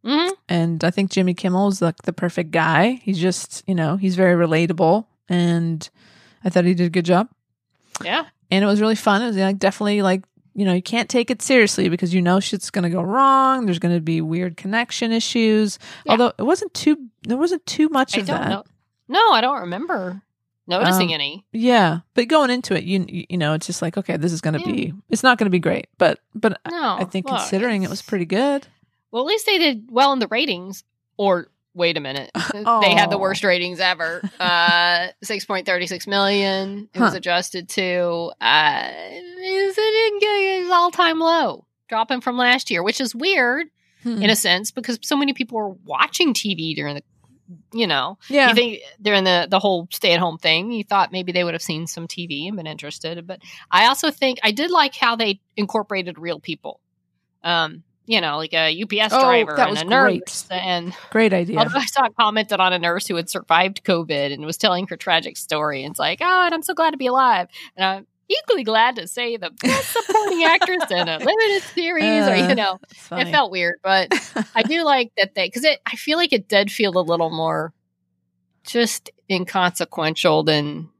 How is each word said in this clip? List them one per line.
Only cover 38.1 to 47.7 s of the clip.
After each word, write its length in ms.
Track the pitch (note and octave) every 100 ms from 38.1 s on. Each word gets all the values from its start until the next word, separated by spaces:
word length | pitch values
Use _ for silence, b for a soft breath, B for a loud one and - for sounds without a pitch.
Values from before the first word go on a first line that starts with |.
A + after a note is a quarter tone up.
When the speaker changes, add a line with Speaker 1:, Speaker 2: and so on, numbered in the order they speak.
| E3+ E3+ -
Speaker 1:
uh, 480 | A2+ D3+ D3+ C#3+ B1+ - F#3+ F4+ F4+ F4+ F#4
is 320 | F#4+ G4 F#4+
it 140 | G#4+ A4 A4+
didn't 80 | G4+
get 400 | G#4 G#4 G4 F#4+
his 100 | F4+
all-time 480 | F4+ F4 F4 E4+ D#4+
low, 460 | E4 E4 B3 C#3 _ _ _
dropping 320 | A3 A3+ B3+
from 160 | B3+ B3
last 320 | B3 B3+ -
year, 120 | F#3+
which 180 | F#3 -
is 120 | B3+ A#3
weird 520 | E4 F#4 B3 C4+ E4 _ _ _
Speaker 2:
Hmm. 180 | A#3+ A3+
Speaker 1:
in 80 | G#3
a 60 | A3
sense 360 | G3 F3+ A3
because 280 | - A#3 A#3
so 140 | - C#4+
many 180 | C#4+
people 240 | C4+ A#3+ A#3
were 120 | G#3 F#3 -
watching 480 | C3+ - - E4
T 200 | A3 G#3 F3+
V 180 | D#3+ D3+
during 200 | D3 C#3+
the, 80 | _ _ _ _ _ F3 _